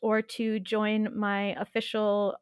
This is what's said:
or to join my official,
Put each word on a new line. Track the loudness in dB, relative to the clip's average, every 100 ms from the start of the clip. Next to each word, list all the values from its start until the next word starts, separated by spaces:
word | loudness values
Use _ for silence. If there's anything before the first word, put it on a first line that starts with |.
or | 0 0
to | 0 -2 -2 -2
join | 0 0 2 2 0 0
my | 0 0 -2 -4
official, | -4 -4 -2 0 2 2 2 0